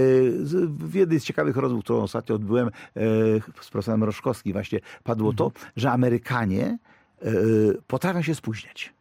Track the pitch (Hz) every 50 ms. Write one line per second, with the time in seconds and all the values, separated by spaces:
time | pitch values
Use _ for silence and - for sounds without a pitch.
0 | 131 131 131 131 131 123 - - 151 143 165 185 175 165 147 147 160 156 156 196
1 | 190 165 165 147 - - - - 151 147 131 131 135 131 123 113 98 - 117 117
2 | 104 95 - 117 113 - 113 107 107 98 113 123 123 117 - - - - - -
3 | 110 110 110 110 110 110 110 110 107 - - - - - - 98 98 113 110 110
4 | 110 107 104 - - 135 117 - - 104 90 101 104 - - 98 - - - -
5 | - - 117 110 107 107 107 107 160 - - - - - - - 113 135 120 123
6 | 127 123 120 117 - - 127 120 113 98 95 101 - 196 240 233 _ _ - _
7 | _ _ _ - - - 110 92 104 113 113 107 110 107 - - - - - 127
8 | - 180 185 175 151 156 156 - - 117 110 107 - - - - - - _ _